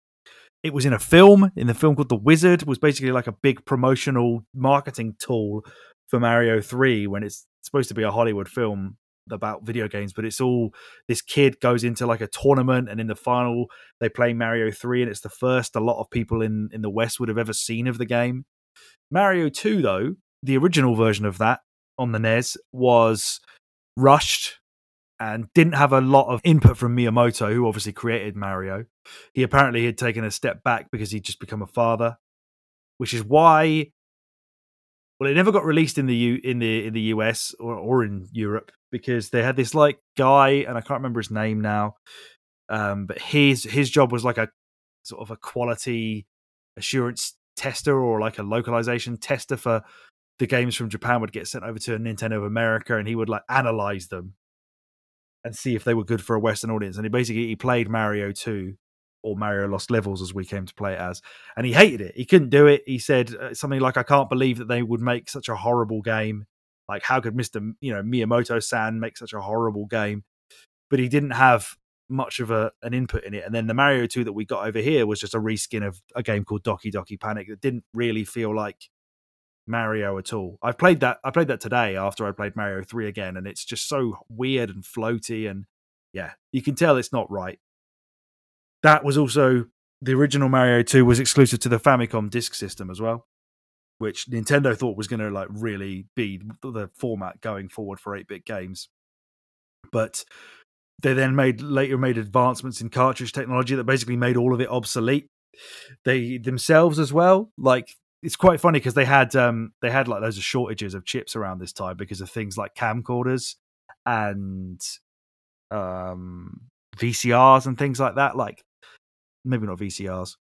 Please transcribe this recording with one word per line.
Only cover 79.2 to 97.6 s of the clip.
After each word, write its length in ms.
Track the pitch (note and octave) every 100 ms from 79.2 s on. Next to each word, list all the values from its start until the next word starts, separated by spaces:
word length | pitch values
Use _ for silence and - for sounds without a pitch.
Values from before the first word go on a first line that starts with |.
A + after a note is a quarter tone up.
| _ _ _ _ -
Mario 480 | A#2 A2 A2 G2+ F#2+
at 140 | -
all. 260 | A2 F#2 -
I've 160 | A#2+ -
played 240 | F3+ D3+
that, 160 | B2+ -
I 60 | C3
played 180 | E3 C#3+
that 100 | B2
today 380 | A2 A#2+ A2 F#2+
after 280 | G2 -
I 60 | G2+
played 240 | G2 G#2
Mario 280 | G#2+ G2+ F#2+
three 220 | F#2 A#2 G#2+
again, 280 | G#2 F#2
and 100 | F#2
it's 200 | G2 -
just 240 | - A#2 -
so 300 | C#3+ A#2+ G#2+ -
weird 400 | A2+ C3 C3 A2
and 140 | F#2+
floaty, 640 | - A#2+ A2+ A#2 A2+ A2 G#2+
and 160 | G2 G2 _ _ _ _
yeah, 200 | G2 E2 - _
you 80 | C3
can 140 | C#3+
tell 200 | B2+ E3+
it's 160 | C3 A#2
not 180 | B2+ -
right. 300 | G2 F#2 - _ _ _ _ _ _ _ _ _ _ _ _
That 200 | D3+ D3+
was 140 | C#3+ C#3
also, 480 | C3+ C#3 C3 B2+ A2+ _ _ _
the 120 | B2+
original 340 | C3 D3 C#3+ C3+
Mario 360 | C3 B2+ A#2+
two 200 | A#2 C3+
was 160 | B2 A#2+
exclusive 400 | C3 C#3+ B2+ A#2+
to 80 | B2
the 100 | A2+
Famicom 500 | C#3+ B2+ A#2 A2+ G#2
Disk 240 | A#2 -
System 360 | - G2 - F#2+
as 120 | F#2
well, 240 | A2+ A#2 - _ _ _ _ _ _ -
which 300 | A2 - -
Nintendo 500 | A#2+ G#2 C#3+ C3+ G#2+
thought 180 | B2
was 120 | G2+ G2+
gonna, 240 | A2+ G#2+
like, 180 | G2 F#2
really 540 | G#2 A2+ G2 G2 F#2+ G2
be 220 | - G#2+ F#2+
th-, 140 | G#2 -
the 280 | C3 A2+ G2
format 460 | - B2 G#2+ F#2 -
going 260 | A2+ G2+